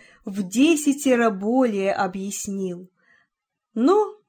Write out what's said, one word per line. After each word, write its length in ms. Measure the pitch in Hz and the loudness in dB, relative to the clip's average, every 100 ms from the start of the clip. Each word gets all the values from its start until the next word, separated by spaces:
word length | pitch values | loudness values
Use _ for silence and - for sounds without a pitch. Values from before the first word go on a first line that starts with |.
| - _ | -20 _
в 220 | 208 190 180 | -10 -8 -4
десятеро 840 | 226 311 302 285 277 269 240 226 | 2 4 4 2 0 2 2 2
более 640 | 190 208 254 247 202 190 | 0 0 2 2 0 -2
объяснил. 960 | - 190 190 196 - 208 196 190 175 185 _ _ _ _ _ _ _ _ | -2 -4 -4 -10 -10 -8 -6 -6 -8 -14 _ _ _ _ _ _ _ _
Но 400 | 220 269 415 392 - | 0 2 4 0 -6